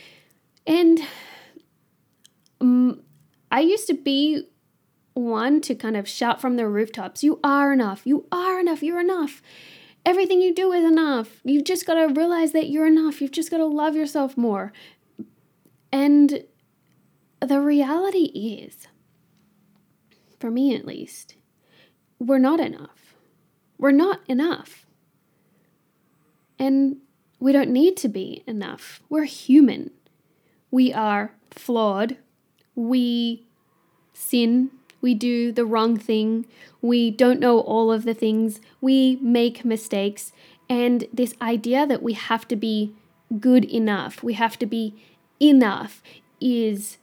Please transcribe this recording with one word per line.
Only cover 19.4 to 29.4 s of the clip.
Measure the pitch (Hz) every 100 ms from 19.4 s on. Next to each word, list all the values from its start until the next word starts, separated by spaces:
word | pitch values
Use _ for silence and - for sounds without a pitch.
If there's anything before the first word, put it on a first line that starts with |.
| _ _ _ _ _ _ _ _ _ _
for | 233
me | 233 277 240
at | -
least, | - - - - _ _ _ _ _ _ _ _ -
we're | 240 269
not | 262 330
enough. | 262 - - _ _ _ _ _ _ _ _ -
We're | 269
not | 277 359 381 -
enough. | 254 320 311 - - _ _ _ _ _ _ _ _ _ _ _ _ _ _ _ _ _ -
And | 269 269 277 277 _ _ _ -
we | 254
don't | 277 277
need | 247 330 370
to | 247
be | 202 190 - -
enough. | 220 - - - - -
We're | 302 302
human. | -